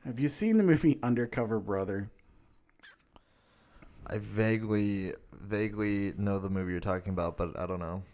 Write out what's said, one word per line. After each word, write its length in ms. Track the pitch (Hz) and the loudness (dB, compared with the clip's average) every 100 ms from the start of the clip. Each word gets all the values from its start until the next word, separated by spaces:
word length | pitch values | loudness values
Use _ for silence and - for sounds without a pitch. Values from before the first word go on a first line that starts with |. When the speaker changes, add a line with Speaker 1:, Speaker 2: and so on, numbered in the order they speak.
Speaker 1:
Have 160 | - 120 | -10 -2
you 80 | 143 | 0
seen 280 | - 220 220 | 2 4 6
the 60 | |
movie 380 | 185 151 160 135 | 6 6 6 4
Undercover 560 | 120 120 117 127 113 110 | 2 2 0 -2 0 0
Brother? 500 | 101 98 95 101 101 - - - - _ _ _ - - - - _ _ _ _ _ - - - - | 0 -2 0 -2 -6 -12 -20 -20 -20 _ _ _ -20 -20 -20 -20 _ _ _ _ _ -20 -20 -18 -8
Speaker 2:
I 120 | 107 | -6
vaguely, 960 | 104 104 110 110 107 107 101 98 92 - - | -2 0 2 2 2 2 2 0 -4 -8 -14
vaguely 840 | - 98 104 107 104 104 101 98 - | -16 -4 -2 0 0 0 0 -2 -2
know 220 | 101 98 | -2 0
the 120 | 95 | -2
movie 200 | 95 90 | -2 -2
you're 80 | 87 | -2
talking 320 | 101 92 95 | -2 -2 -2
about, 240 | 90 85 80 | -2 -2 -4
but 220 | 87 - | -6 -4
I 80 | 90 | -6
don't 140 | 90 | -6
know. 220 | 85 92 95 | -6 -8 -10